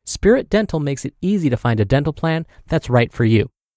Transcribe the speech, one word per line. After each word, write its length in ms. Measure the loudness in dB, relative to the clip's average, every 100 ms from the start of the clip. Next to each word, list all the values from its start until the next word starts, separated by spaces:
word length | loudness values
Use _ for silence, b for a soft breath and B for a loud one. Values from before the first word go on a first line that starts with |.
| -12
Spirit 440 | -2 2 2 2
Dental 300 | -2 -2 -4
makes 260 | -4 -6 -8
it 100 | -6
easy 280 | -2 0 0
to 80 | 0
find 220 | 0 0
a 60 | 2
dental 280 | 0 0
plan 320 | -4 -2 -4 -6 b b
that's 220 | -4 0
right 220 | 0 2
for 140 | 0 2
you. 260 | 2 0 _ _